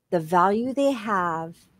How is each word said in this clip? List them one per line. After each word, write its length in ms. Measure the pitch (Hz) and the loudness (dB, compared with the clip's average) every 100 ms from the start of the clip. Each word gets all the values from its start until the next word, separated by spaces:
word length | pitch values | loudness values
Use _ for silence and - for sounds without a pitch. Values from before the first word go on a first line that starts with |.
| _ | _
the 100 | 180 | -4
value 540 | 160 175 185 208 247 | 2 4 4 2 -2
they 180 | 262 277 | 0 0
have, 640 | 254 208 196 175 160 165 170 _ | 0 -2 -2 -2 -4 -8 -14 _